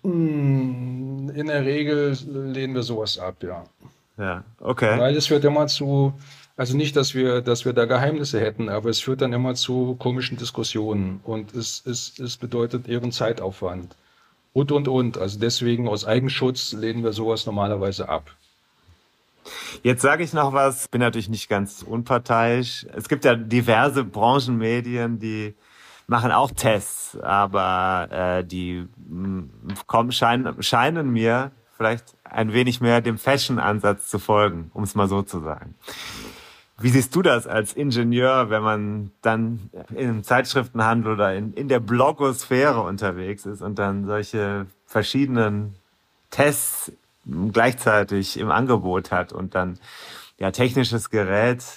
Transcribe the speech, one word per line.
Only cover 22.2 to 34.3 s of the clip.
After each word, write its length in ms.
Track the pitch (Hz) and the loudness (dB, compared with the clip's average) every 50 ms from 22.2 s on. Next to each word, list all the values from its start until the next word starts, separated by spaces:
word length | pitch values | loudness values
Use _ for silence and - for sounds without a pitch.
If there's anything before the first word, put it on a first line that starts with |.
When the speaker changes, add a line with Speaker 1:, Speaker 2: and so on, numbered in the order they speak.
| 120 - 120 113 113 117 120 123 123 120 - - - - - | 2 2 2 4 4 4 2 0 -2 -4 -8 -12 -12 -12 -12
Speaker 2:
Es 140 | - - - | -12 -4 -4
gibt 160 | 156 123 - | -4 2 4
ja 120 | 135 120 | 4 4
diverse 680 | 113 113 110 117 123 117 120 113 110 127 147 123 139 127 | 4 0 0 0 2 4 4 4 6 4 4 2 0 -2
Branchenmedien, 1120 | 98 - 107 107 120 131 143 127 123 123 113 113 113 117 120 120 120 123 120 117 117 117 107 | -2 0 2 4 4 4 4 2 0 -2 0 0 0 0 0 -2 -4 -4 -2 -2 -2 -4 -4
die 360 | 110 110 110 107 104 104 101 _ _ _ _ - - - - - _ - | -4 -6 -6 -6 -6 -8 -10 _ _ _ _ -20 -20 -20 -20 -20 _ 0
machen 240 | 120 117 113 123 | 0 2 2 4
auch 180 | 82 120 135 - | 4 4 4 2
Tests, 680 | - - - 127 110 101 98 - - - - - - - | 0 0 2 2 2 2 0 -6 -10 -12 -12 -12 -14 -10
aber, 880 | - - 95 101 101 95 98 98 92 92 92 92 92 92 92 92 87 - | -2 0 2 2 2 2 2 0 0 2 0 0 0 0 0 -2 -4 -4
äh, 340 | - - 92 90 90 92 90 | -4 -2 -2 0 0 -2 -2
die, 420 | 87 90 92 90 90 90 90 87 87 - - - - | -4 -6 -6 -6 -6 -6 -8 -8 -10 -14 -20 -18 -14
mm, 420 | 76 90 95 98 95 92 82 65 - - - 71 101 - - | -10 -8 -6 -4 -4 -6 -8 -10 -16 -16 -10 -10 -10 -10 -6
kommen, 240 | - - 117 117 123 | 0 2 2 2 2
scheinen, 500 | 123 - 131 117 120 123 131 90 - - | 0 2 2 2 2 2 0 -4 -4 -4
scheinen 480 | 90 - - 117 123 147 160 170 151 135 | -2 0 2 2 2 2 2 0 0 0
mir 380 | 120 113 113 113 117 123 135 139 - _ _ _ _ | 0 2 2 2 2 2 0 -4 -8 _ _ _ _
vielleicht 380 | _ 113 110 117 117 _ - _ _ _ | _ 0 0 0 0 _ -16 _ _ _
ein 280 | - - 110 110 110 | -8 -2 -2 -2 2
wenig 280 | 107 120 127 127 123 123 | 2 2 2 2 2 2
mehr 200 | 123 117 117 120 | 4 4 4 4
dem 180 | 113 120 113 104 | 4 2 -2 0
Fashion-Ansatz 880 | - 135 139 139 135 - 127 107 67 98 104 107 98 104 101 101 - - | 2 2 2 2 2 0 0 0 2 0 0 2 2 2 2 2 -4 -6
zu 100 | - 98 | -6 -6
folgen, 520 | - - | 0 2